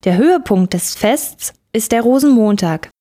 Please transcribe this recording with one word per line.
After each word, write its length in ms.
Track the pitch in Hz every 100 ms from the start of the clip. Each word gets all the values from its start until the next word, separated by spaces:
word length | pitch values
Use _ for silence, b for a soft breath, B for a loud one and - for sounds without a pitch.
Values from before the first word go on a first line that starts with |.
Der 120 | 190 180
Höhepunkt 580 | 294 359 - 190 185
des 200 | 180 -
Fests 600 | - 208 285 - - - _ _
ist 180 | 220 220
der 120 | 233
Rosenmontag. 880 | 233 262 285 247 214 208 175 160 - _